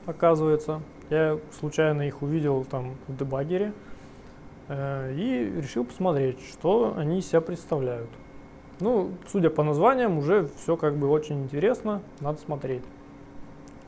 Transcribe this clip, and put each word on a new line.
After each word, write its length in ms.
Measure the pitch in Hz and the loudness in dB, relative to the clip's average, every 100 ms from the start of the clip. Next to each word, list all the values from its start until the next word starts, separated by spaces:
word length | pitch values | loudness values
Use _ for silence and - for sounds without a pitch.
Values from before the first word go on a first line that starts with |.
| - | -10
оказывается. 720 | 160 170 156 156 151 156 156 151 - - | 2 4 6 4 2 0 -6 -8 -16 -2
Я 280 | 151 160 156 - - | 2 2 2 -6 -8
случайно 440 | 151 156 156 151 | -6 2 4 4
их 200 | 143 - | 0 -2
увидел 420 | 143 160 147 135 | -2 0 2 0
там 320 | 131 135 127 135 - | 0 -6 -6 -10 -10
в 100 | 135 | -6
дебаггере, 560 | 135 135 147 180 208 - - - - - - - - - - | -2 -2 0 0 -2 -4 -12 -16 -16 -20 -20 -18 -18 -18 -10
э, 460 | 139 139 135 131 | -6 -4 -4 -4
и 460 | 139 233 247 233 - | -4 -2 -2 -2 -4
решил 240 | 139 233 | -4 -4
посмотреть, 560 | 247 - 185 143 131 120 | -4 0 2 2 2 -2
что 540 | - - 165 214 220 202 | -10 -4 2 4 2 0
они 220 | 151 185 | 0 0
из 100 | 180 | 2
себя 120 | 165 | 2
представляют. 680 | 165 170 - 151 127 120 117 - - - - - - - | 2 -8 -4 -2 -2 -4 -8 -14 -18 -18 -18 -20 -20 -4
Ну, 300 | 196 233 185 185 - | 2 2 0 -4 -4
судя 200 | 208 165 | 2 4
по 120 | 156 | 4
названиям, 560 | 151 147 214 262 233 160 | 2 6 6 6 4 2
уже 300 | 143 202 156 - | 4 2 2 -4
все 180 | - 165 | -2 2
как 200 | 156 147 | 2 2
бы 120 | 139 | 2
очень 340 | 151 151 143 | 2 2 -4
интересно, 580 | 135 139 196 254 214 208 - - | -4 0 0 0 -2 -4 -6 -8
надо 180 | 143 151 | -6 -6
смотреть. 440 | - 143 135 127 - - - - - - - - - - | -6 -6 -4 -6 -8 -16 -20 -20 -18 -14 -14 -14 -18 -20